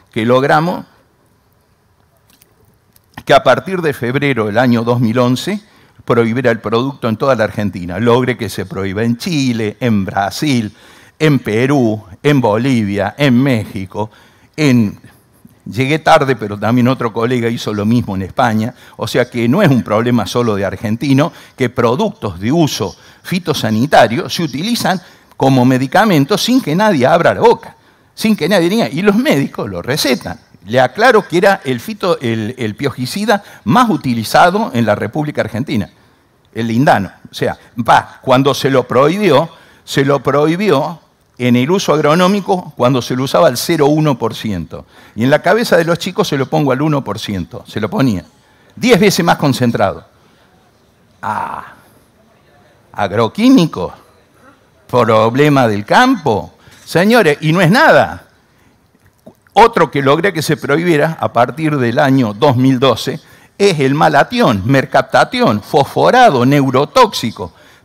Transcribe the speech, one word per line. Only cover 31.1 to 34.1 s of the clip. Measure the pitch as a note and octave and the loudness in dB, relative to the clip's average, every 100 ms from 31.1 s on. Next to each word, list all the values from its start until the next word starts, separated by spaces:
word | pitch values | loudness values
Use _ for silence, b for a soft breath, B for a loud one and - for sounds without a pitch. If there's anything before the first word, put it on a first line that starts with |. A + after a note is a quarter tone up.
| A3 - | 4 2
que | E3+ | 2
era | F#3+ F#3+ C3 | 2 2 -2
el | B2 | -6
fito-, | - G#2+ F#3+ D#3+ | -8 -6 -2 -2
el, | A#2+ A2+ G#2+ - | -2 -4 -6 -6
el | G#2+ G#2 | -8 -4
piojicida | C#3 - B2+ G3+ A3 G3+ B B G2+ | -6 -6 -8 -4 -2 -2 B B 0
más | A3 A#3 | 2 2
utilizado | D#3+ C3 | 0 -2